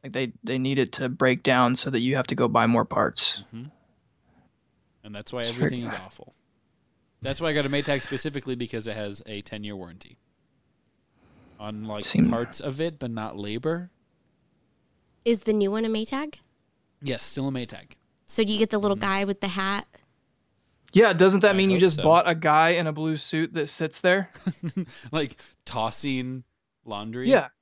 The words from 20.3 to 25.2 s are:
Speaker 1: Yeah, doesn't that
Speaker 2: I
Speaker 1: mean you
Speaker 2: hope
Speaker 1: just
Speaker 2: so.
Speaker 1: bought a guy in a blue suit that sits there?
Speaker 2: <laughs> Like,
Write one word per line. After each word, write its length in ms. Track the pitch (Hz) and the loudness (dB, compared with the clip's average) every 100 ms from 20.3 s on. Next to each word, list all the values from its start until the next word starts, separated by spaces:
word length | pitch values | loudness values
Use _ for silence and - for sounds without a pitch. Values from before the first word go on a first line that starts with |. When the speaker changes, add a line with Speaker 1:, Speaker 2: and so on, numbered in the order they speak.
| _ _ _ _ _ - | _ _ _ _ _ 2
Speaker 1:
Yeah, 200 | 185 226 | 6 6
doesn't 260 | 175 185 190 | 8 6 8
that 100 | 202 | 6
Speaker 2:
I 60 | 190 | 6
Speaker 1:
mean 120 | 190 | 4
you 60 | 185 | 6
Speaker 2:
hope 40 | |
Speaker 1:
just 140 | 185 151 | 4 4
Speaker 2:
so. 80 | |
Speaker 1:
bought 240 | 156 165 170 | 6 6 6
a 60 | 165 | 2
guy 340 | 160 151 165 | 4 6 6
in 140 | 175 160 | 4 0
a 60 | |
blue 220 | 151 160 156 | -2 -2 -2
suit 360 | - 160 160 | -2 -2 -2
that 140 | 165 147 | -2 -4
sits 340 | - 160 - | -4 -6 0
there? 280 | 180 190 180 - - - 165 | 2 2 0 -8 -8 -6 -8
Speaker 2:
<laughs> 400 | 190 170 - 120 | -6 -8 -12 -6
Like, 260 | 156 | -4